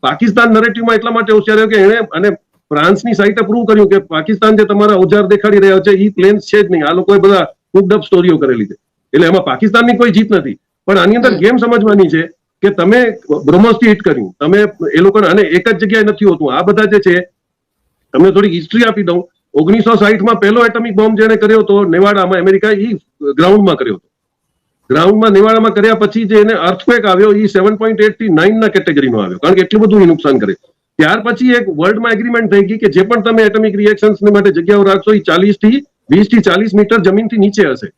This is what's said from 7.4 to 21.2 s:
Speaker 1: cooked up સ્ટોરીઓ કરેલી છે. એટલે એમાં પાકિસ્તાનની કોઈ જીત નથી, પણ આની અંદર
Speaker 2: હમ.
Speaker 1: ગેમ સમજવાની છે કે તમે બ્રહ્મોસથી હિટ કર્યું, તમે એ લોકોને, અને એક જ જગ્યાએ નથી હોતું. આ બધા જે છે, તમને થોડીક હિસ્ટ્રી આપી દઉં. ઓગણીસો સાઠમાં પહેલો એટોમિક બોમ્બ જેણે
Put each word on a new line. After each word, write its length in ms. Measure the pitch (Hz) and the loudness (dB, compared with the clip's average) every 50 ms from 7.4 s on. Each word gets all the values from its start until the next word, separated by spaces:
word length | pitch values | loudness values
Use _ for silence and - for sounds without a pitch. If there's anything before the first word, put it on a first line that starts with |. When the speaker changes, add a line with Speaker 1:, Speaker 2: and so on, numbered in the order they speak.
| 165 - - _ _ _ _ | 0 -4 -8 _ _ _ _
Speaker 1:
cooked 200 | 190 196 180 202 | 0 2 2 0
up 100 | 214 - | -2 -2
સ્ટોરીઓ 320 | - - 180 175 180 165 151 | 0 0 0 2 2 0 0
કરેલી 280 | 147 135 127 117 107 | 0 -2 -2 -2 -4
છે. 100 | 98 101 _ _ _ _ _ _ _ - | -8 -10 _ _ _ _ _ _ _ 0
એટલે 140 | 139 170 165 | 0 2 2
એમાં 180 | 180 190 180 | 2 0 -2
પાકિસ્તાનની 520 | 147 127 - - 214 190 233 233 240 240 196 | -2 -6 -2 -2 0 2 2 2 2 2 0
કોઈ 140 | 240 240 | 0 0
જીત 200 | 180 202 220 208 | 2 0 0 0
નથી, 260 | 214 185 156 139 - _ _ _ _ _ _ | 0 -2 -2 -4 -12 _ _ _ _ _ _
પણ 120 | - 196 190 | -2 0 0
આની 180 | 175 190 214 | 2 2 0
અંદર 180 | 240 226 262 214 | 2 0 0 0
Speaker 2:
હમ. 40 | 175 | 2
Speaker 1:
ગેમ 200 | 165 208 247 254 | 0 0 0 0
સમજવાની 520 | 247 233 240 226 202 220 208 202 190 160 | 0 0 -2 0 0 2 2 2 2 2
છે 120 | 143 160 165 170 _ _ _ _ _ _ | 2 -4 -4 -6 _ _ _ _ _ _
કે 80 | - 202 | -4 -2
તમે 340 | 196 196 170 180 214 247 247 233 202 - _ - 147 147 - | -2 0 0 2 2 2 2 0 -2 -8 _ -6 -6 -4 0
બ્રહ્મોસથી 420 | 135 156 180 208 233 220 - 240 220 | 0 2 2 4 2 2 2 2 2
હિટ 140 | 214 - | 2 2
કર્યું, 320 | - 180 151 131 107 92 92 _ | 0 -4 -4 -4 -6 -10 -8 _
તમે 260 | 143 156 180 202 208 202 208 _ 175 147 - | -2 0 0 2 0 -2 -4 _ -10 -4 -2
એ 40 | 156 | 2
લોકોને, 300 | 180 196 196 214 202 170 | 2 2 2 2 0 2
અને 140 | 170 208 | 2 0
એક 280 | 202 160 156 180 180 233 | 0 0 0 -2 0 -2
જ 160 | 220 170 190 | -4 -2 -2
જગ્યાએ 180 | 202 202 220 214 | -2 0 0 0
નથી 220 | 208 208 208 208 | 0 -2 0 0
હોતું. 320 | 196 175 156 156 139 127 139 | 0 0 0 -4 -4 -4 -2
આ 40 | |
બધા 240 | - 185 202 220 214 | -2 -2 0 0 0
જે 140 | 196 190 208 | 2 0 0
છે, 280 | 196 185 175 180 180 - _ _ _ _ _ _ _ _ _ _ _ _ _ _ _ _ _ | 2 2 0 0 -2 -6 _ _ _ _ _ _ _ _ _ _ _ _ _ _ _ _ _
તમને 180 | 131 165 190 | 2 2 2
થોડીક 200 | 175 190 208 208 | 4 2 0 0
હિસ્ટ્રી 300 | 165 170 160 160 - 220 240 | -2 -4 -8 -4 -2 0 0
આપી 200 | 226 214 208 196 | 0 0 -4 -4
દઉં. 200 | 170 175 175 175 _ _ _ _ _ _ | -2 -2 -4 -4 _ _ _ _ _ _
ઓગણીસો 420 | 139 156 165 202 233 208 226 233 | -2 0 0 0 0 2 0 0
સાઠમાં 440 | 202 208 202 220 208 190 233 233 - | 2 2 0 0 0 0 -2 -2 0
પહેલો 260 | 202 196 214 240 233 | 0 0 0 2 0
એટોમિક 300 | 226 - 233 233 233 202 | 0 -2 -4 -6 -4 -2
બોમ્બ 240 | 190 214 220 220 | 0 0 0 2
જેણે 160 | 202 | 0